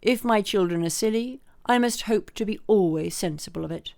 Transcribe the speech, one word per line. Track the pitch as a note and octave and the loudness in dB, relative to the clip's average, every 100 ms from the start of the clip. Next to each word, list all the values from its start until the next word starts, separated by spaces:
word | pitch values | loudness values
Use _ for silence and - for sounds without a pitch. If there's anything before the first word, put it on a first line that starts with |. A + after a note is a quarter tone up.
If | - B3 | 2 2
my | A#3+ A3 | 2 0
children | G3+ G#3 F3+ E3+ E3+ | 2 0 2 0 -2
are | |
silly, | - A3 A3 A#3+ C4 - - - | 0 0 0 -4 -10 -18 -20 0
I | B3 | 2
must | A#3+ A#3 | 2 -2
hope | - G#3+ - | -2 -2 -2
to | - G#3+ | -8 -6
be | G#3+ - | -6 2
always | G#3+ F3+ D#3+ E3 - | 4 4 0 -4 -4
sensible | F3+ D3+ - E3 | -4 -4 -10 -10
of | D#3+ | -8
it. | E3 - | -8 -12